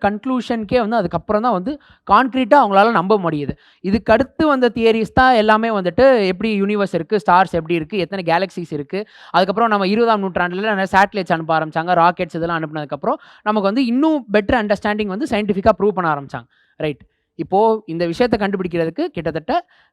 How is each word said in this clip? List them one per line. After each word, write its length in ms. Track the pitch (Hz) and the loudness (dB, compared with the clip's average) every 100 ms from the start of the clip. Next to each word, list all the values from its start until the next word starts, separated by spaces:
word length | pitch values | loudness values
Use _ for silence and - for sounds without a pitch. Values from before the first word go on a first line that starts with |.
கன்க்ளூஷனுக்கே 760 | 202 208 262 254 233 233 202 254 | -2 -4 -4 -4 -4 -6 -2 -2
வந்து 160 | 208 233 | 0 -2
அதுக்கப்புறம் 460 | 175 165 - 208 247 | -2 -4 -2 -2 0
தான் 100 | 185 | -2
வந்து 140 | 185 302 _ _ - | -4 -10 _ _ 2
கான்கிரீட்டா 480 | 208 262 254 226 285 | 2 2 -2 4 4
அவங்களால 300 | 214 196 220 208 | 6 4 4 2
நம்ப 180 | 185 214 | 2 0
முடியுது. 300 | 170 151 135 - _ _ 185 | 0 -4 -6 -10 _ _ -2
இதுக்கடுத்து 580 | 214 - 220 269 - 311 | -2 2 2 2 0 0
வந்த 200 | 262 247 233 | 2 0 2
தியரிஸ் 400 | 226 226 214 - | 2 2 0 2
தான் 160 | 254 233 | 4 4
எல்லாமே 280 | 214 214 226 208 | 4 2 2 -2
வந்துட்டு 280 | 180 170 269 247 190 | -2 2 4 4 2
எப்படி 180 | 180 220 202 | -2 -2 0
யூனிவர்ஸ் 320 | 196 208 196 170 | 0 -2 -2 -4
இருக்கு, 220 | 160 208 | -2 -2
ஸ்டார்ஸ் 320 | 202 180 190 170 | 4 4 4 -2
எப்படி 160 | 160 170 | -4 -4
இருக்கு, 240 | 156 - 165 | -4 -6 -4
எத்தனை 180 | 190 165 | -6 -2
கேலக்சிஸ் 440 | 165 190 - 165 147 | -2 -2 -6 -8 -8
இருக்கு. 220 | 143 190 220 - - 170 | -8 -8 -10 -16 -4 0
அதுக்கப்புறம் 360 | 190 202 233 | 0 0 0
நம்ம 140 | 202 190 | 2 2
இருபதாம் 300 | 214 233 208 | 2 2 0
நூற்றாண்டுல 440 | 190 170 175 185 220 | -2 -2 -4 -2 -4
நிறைய 160 | 196 190 190 | -2 0 2
சேட்டலைட்ஸ் 380 | 202 202 175 165 | 2 0 -2 -2
அனுப்ப 180 | 160 160 | 0 -2
ஆரம்பிச்சாங்க, 360 | 156 160 170 170 | -2 -4 0 2
ராக்கெட்ஸ் 360 | 175 175 175 165 | 2 2 -6 -4
இதெல்லாம் 200 | 170 165 | -4 -4
அனுப்புனதுக்கப்புறம் 560 | 156 156 147 147 214 302 - _ 208 | -6 -8 -10 -6 -6 -6 -8 _ -4
நமக்கு 220 | 214 196 | 0 0
வந்து 140 | 233 240 | 0 0
இன்னும் 280 | 254 320 302 220 208 | 0 0 0 0 -2
பெட்டர் 240 | 202 254 | 0 -2
அண்டர்ஸ்டாண்டிங் 540 | 208 202 208 208 208 | 0 -2 -2 -4 -4
வந்து 160 | 196 294 | -6 -4
சயின்டிஃபிக்கா 420 | 208 208 196 220 208 | -2 -2 0 0 2
ப்ரூவ் 160 | 202 185 | 0 0
பண்ண 120 | 165 | -2
ஆரம்பிச்சாங்க. 340 | 143 135 127 117 _ _ - 151 | -2 -6 -12 -14 _ _ -8 -6
ரைட், 160 | 147 - _ _ - | -6 -16 _ _ -12
இப்போ 220 | 156 190 220 220 - | -2 2 2 0 -4
இந்த 120 | 165 170 | -4 -4
விஷயத்தை 260 | 165 240 220 | 0 0 0
கண்டுபிடிக்கிறதுக்கு 640 | 202 196 180 170 165 170 339 | -2 -4 -4 -2 -4 -4 -6
கிட்டத்தட்ட 380 | 175 160 160 156 - - _ _ | -6 -6 -6 -4 -4 -4 _ _